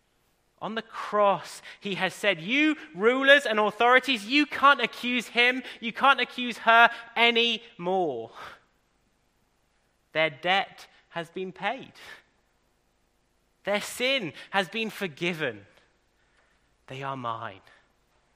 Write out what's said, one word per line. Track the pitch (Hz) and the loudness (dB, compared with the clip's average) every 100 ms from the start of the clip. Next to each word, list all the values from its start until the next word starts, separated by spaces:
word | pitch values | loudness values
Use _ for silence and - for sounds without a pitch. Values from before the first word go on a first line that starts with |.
| _ _ _ _ _ _ | _ _ _ _ _ _
On | 175 220 | -10 -10
the | |
cross, | - - - 208 202 175 - - - - | -10 -12 -4 2 2 2 -4 -18 -20 -14
he | 202 175 | -8 -4
has | 185 | -4
said, | - 208 175 | -2 -2 -2
"You | 165 269 311 302 - 175 | -2 0 0 -2 -8 0
rulers | 214 262 269 285 262 | 0 2 6 6 6
and | 214 | 0
authorities, | 214 - 240 254 254 247 202 | 0 2 4 4 4 -4 0
you | 277 294 | 0 0
can't | - 269 269 | 4 4 4
accuse | 233 - 240 247 - | 0 -4 -4 -4 -2
him, | 233 247 254 - - | 0 2 0 -8 -10
you | 226 | -10
can't | - 269 262 | 2 4 4
accuse | 247 - 247 214 | 0 -6 -8 -2
her | - 226 233 - - - | 4 8 8 4 -10 0
anymore. | 233 233 233 226 - - 175 190 170 123 110 - - - _ _ _ _ _ _ _ _ _ _ _ _ _ _ _ | 2 4 0 -2 -10 -10 -4 -2 -2 -6 -10 -16 -18 -20 _ _ _ _ _ _ _ _ _ _ _ _ _ _ _
Their | 156 160 | -2 -2
debt | 139 175 196 - - - _ _ | -2 0 0 -2 -10 -20 _ _
has | 170 165 | -12 -10
been | - 190 | -10 -12
paid. | 180 196 262 160 - - - _ _ _ _ _ _ _ _ _ _ _ _ _ _ - | -8 -8 -8 -14 -20 -20 -20 _ _ _ _ _ _ _ _ _ _ _ _ _ _ -6
Their | 202 | -4
sin | - - 247 269 175 - - | -6 -4 -2 -2 -4 -10 -4
has | 196 190 | -4 -2
been | 226 220 | -4 -8
forgiven. | - 196 135 175 165 147 104 98 _ _ _ _ _ _ _ _ _ _ _ _ | -6 -10 -6 -6 -4 -6 -6 -16 _ _ _ _ _ _ _ _ _ _ _ _
They | 131 | -12
are | 139 135 | -10 -8
mine. | 120 113 113 98 _ _ _ _ _ _ _ | -8 -8 -10 -14 _ _ _ _ _ _ _